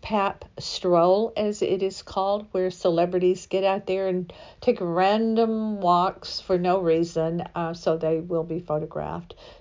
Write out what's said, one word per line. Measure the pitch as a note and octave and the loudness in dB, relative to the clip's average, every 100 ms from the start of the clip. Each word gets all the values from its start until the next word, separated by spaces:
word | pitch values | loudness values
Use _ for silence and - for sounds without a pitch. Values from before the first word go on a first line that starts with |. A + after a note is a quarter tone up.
Pap | - G#3 G3 - - - | -4 -2 -2 -4 -14 -14
Stroll, | - - F#3 F3 F3 F#3+ A3+ - | -10 -4 2 4 6 4 2 -2
as | G#3 G#3 | -2 0
it | - F#3 | 0 0
is | G3 - | -2 -4
called, | - G3 G3 G#3 G#3+ | -8 -2 0 0 -2
where | F#3+ F#3 | -2 -2
celebrities | F3+ F#3 E3 F3+ F#3 F3+ F#3+ - | 0 0 2 2 2 2 0 -2
get | F#3+ F#3+ | 0 0
out | G3 G3 | 0 -2
there | F#3+ F#3+ | -2 -2
and | F3+ F3 - - - | -2 -4 -12 -20 -4
take | - A3 | 0 0
random | F3 E3+ F#3+ G#3+ A3+ A3 A3+ A3 A3 G3+ | 0 2 4 4 2 2 2 0 -4 0
walks | F3+ F3 F#3 - - - | 2 4 2 -2 -10 -8
for | - F3+ | -2 0
no | F3+ F#3+ | 2 2
reason. | E3+ E3 E3+ E3 D#3+ E3+ - | 2 2 0 -2 -2 -2 -6
Uh, | F3 E3 | -6 -6
so | E3+ - D#3+ | -4 -2 0
they | D#3+ D#3+ | 0 -2
will | F3 E3 E3 | -2 -4 -4
be | E3 | -6
photographed | F3 D3+ D#3 D3+ D3+ E3+ F3 - - - | -4 -4 -4 -8 -8 -8 -12 -18 -20 -20